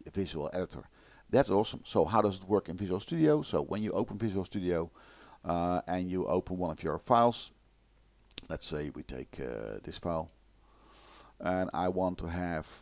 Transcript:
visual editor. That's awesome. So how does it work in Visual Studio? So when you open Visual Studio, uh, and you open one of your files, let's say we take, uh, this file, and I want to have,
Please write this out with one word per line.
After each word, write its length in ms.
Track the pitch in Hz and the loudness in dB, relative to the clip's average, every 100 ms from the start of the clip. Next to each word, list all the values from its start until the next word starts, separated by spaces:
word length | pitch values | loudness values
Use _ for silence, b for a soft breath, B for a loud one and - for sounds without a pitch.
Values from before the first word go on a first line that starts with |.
| 76 | -8
visual 360 | 101 90 80 76 | -6 -4 -4 -4
editor. 320 | 92 87 67 - - B B B | -4 -6 -8 -16 -20 B B B
That's 200 | 123 139 | 2 4
awesome. 300 | 98 113 - | 2 2 -4
So 200 | - 104 | 0 2
how 160 | 80 107 | 4 4
does 140 | 107 95 | 4 2
it 80 | |
work 240 | 95 101 - | 2 2 2
in 80 | 92 | -4
Visual 240 | 98 92 | -2 -2
Studio? 420 | - 165 156 151 | -2 2 4 4
So 200 | 147 80 | 2 -2
when 200 | 73 104 | 0 -2
you 100 | 107 | -2
open 260 | 95 110 104 | -2 -2 -2
Visual 260 | 110 95 | -2 -2
Studio, 480 | 90 104 90 85 85 - B B B B | -4 -2 0 0 -2 -8 B B B B
uh, 360 | 85 85 87 90 - | -2 0 2 0 0
and 200 | 90 90 | -2 0
you 180 | 90 - | -2 2
open 320 | 92 - 92 | 0 0 -2
one 120 | 87 | -4
of 120 | 76 | -2
your 140 | 80 78 | -2 -2
files, 520 | - 120 120 - - - _ _ _ _ _ _ _ - - | 4 6 6 4 -6 -18 _ _ _ _ _ _ _ -16 -8
let's 180 | 80 - | -8 -6
say 240 | 76 73 | -6 -6
we 120 | - | -8
take, 380 | - 64 - - | -10 -10 -12 -10
uh, 380 | 64 57 53 52 | -8 -6 -8 -10
this 160 | - - | -10 -8
file, 320 | 90 82 80 _ _ _ B B B B B B B B | -4 -4 -4 _ _ _ B B B B B B B B
and 300 | - 92 92 | 0 0 0
I 140 | 82 92 | 0 0
want 300 | 92 92 87 | 2 0 -2
to 80 | 85 | -4
have, 420 | 87 87 80 - - | -4 -2 -4 -6 -14